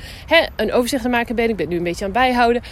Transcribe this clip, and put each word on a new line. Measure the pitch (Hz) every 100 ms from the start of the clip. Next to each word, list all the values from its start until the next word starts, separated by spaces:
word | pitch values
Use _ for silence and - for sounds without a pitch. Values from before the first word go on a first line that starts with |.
| - - -
hè, | 320 - -
een | -
overzicht | 226 240 269
aan | 247
het | 240
maken | 233
ben, | 233 226
ik | 202
ben | 156
nu | 175
een |
beetje | 175 170
aan | 196
het | 214
bijhouden, | 254 247 233 240 -